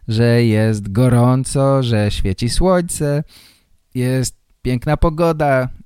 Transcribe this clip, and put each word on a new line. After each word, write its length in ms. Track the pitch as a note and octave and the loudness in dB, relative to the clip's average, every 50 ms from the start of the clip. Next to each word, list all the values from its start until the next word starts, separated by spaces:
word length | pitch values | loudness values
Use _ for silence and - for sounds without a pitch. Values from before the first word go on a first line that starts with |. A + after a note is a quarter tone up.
| - | -8
że 360 | - A2 A2 A#2+ A#2+ A#2 A#2+ A#2+ | -4 0 2 2 4 4 4 2
jest 480 | A2+ G#2+ G#2+ A2 A2 A2 G#2 G2 G2+ | 2 2 2 2 0 0 -2 -4 -4
gorąco, 920 | F#2+ A2+ B2+ B2+ B2 A#2+ A#2+ B2 B2+ C3 B2+ - - C#3+ C3+ C#3 C#3 C3+ C3 | 0 0 2 4 4 4 4 2 2 0 -2 -2 -2 0 0 2 2 0 0
że 280 | A#2+ A#2 G#2+ G#2 G#2 | 0 0 0 0 0
świeci 380 | - - - G2+ F#2+ - A#2+ A#2 | -2 -2 -2 -2 -2 -2 -4 -4
słońce, 720 | - - E3+ F#3 F#3 F3+ F3 F3 - - D#3 C#3+ C#3+ D3 D3+ - _ - - _ _ _ _ _ _ _ _ _ - | 0 0 2 2 2 0 0 -4 -6 -6 -4 -2 -2 -4 -4 -8 _ -20 -20 _ _ _ _ _ _ _ _ _ -8
jest 420 | B2+ B2 B2+ C3 C3 B2 - - _ _ _ _ _ | -4 -4 -2 -2 -2 -4 -4 -8 _ _ _ _ _
piękna 360 | - B2+ B2+ A#2+ - D#3 D3+ | -6 -4 -4 -4 -2 -2 -2
pogoda, 720 | D3+ - E3+ D#3 D#3 F3 E3 D#3+ D3+ D#3 C#3+ C3+ C3 B2+ C3 - - - | 0 0 0 0 0 0 0 0 0 0 0 0 0 -2 -4 -8 -14 -18